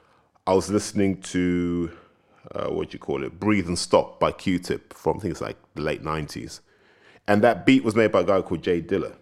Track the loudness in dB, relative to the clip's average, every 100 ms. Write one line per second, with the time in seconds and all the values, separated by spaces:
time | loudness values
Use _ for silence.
0 | _ _ _ _ 2 2 2 -2 -2 0
1 | 0 0 -4 0 0 0 0 -2 -4 -8
2 | -20 _ _ _ -14 -8 -6 -4 -6 -10
3 | -6 -6 -6 -4 0 0 0 -4 4 4
4 | 4 0 0 0 -2 -2 -2 -6 -8 -6
5 | -2 -2 -4 -6 -8 -12 _ -8 -6 -4
6 | -4 -6 -6 -10 -14 -16 _ _ _ _
7 | _ -8 0 4 4 2 4 4 4 4
8 | 4 4 4 2 0 -4 -2 -2 0 -4
9 | -4 -10